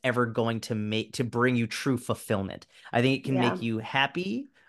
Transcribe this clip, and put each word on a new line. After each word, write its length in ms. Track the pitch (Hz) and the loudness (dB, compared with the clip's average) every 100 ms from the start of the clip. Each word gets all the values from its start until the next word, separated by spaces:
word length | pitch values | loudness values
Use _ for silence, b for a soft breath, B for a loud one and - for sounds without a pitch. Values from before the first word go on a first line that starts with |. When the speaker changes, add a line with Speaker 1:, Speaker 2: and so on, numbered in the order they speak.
Speaker 1:
ever 240 | 131 120 120 | 0 2 0
going 340 | 117 113 113 | 2 0 0
to 140 | - 110 | -2 -4
make, 380 | 107 110 107 | 0 -2 -2
to 100 | - | -4
bring 320 | 120 117 127 120 | -2 2 2 4
you 120 | 113 | 0
true 300 | - 143 123 | -2 0 0
fulfillment. 720 | - 117 - 104 98 - - B B | 0 -4 0 -2 -2 -6 -16 B B
I 80 | 120 | 2
think 180 | 127 135 | 4 2
it 60 | - | 0
can 100 | 131 | 2
Speaker 2:
Yeah. 40 | |
Speaker 1:
make 220 | 120 - | 2 0
you 180 | 113 110 | -2 -4
happy 720 | 113 135 139 175 185 233 285 b | -2 0 0 -2 -4 -4 -8 b